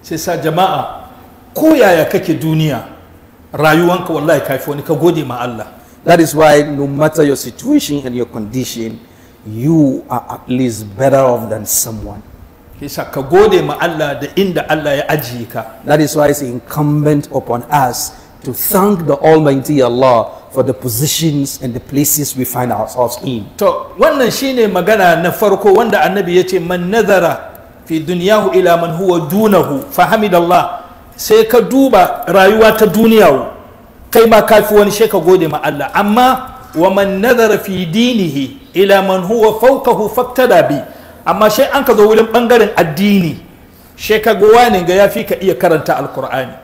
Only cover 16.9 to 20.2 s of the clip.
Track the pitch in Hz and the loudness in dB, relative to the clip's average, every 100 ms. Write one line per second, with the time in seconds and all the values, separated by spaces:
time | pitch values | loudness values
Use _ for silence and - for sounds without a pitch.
16.9 | 147 147 147 147 135 - 123 - 147 127 | 0 0 0 -2 -8 -6 -8 -2 -2 -2
17.9 | 120 - - - - - 120 - 202 202 | -4 -10 -14 -20 -14 -12 -8 -4 0 0
18.9 | 196 156 143 156 160 151 135 127 151 123 | 0 -2 0 4 4 4 0 0 0 0
19.9 | 120 131 117 | 2 2 2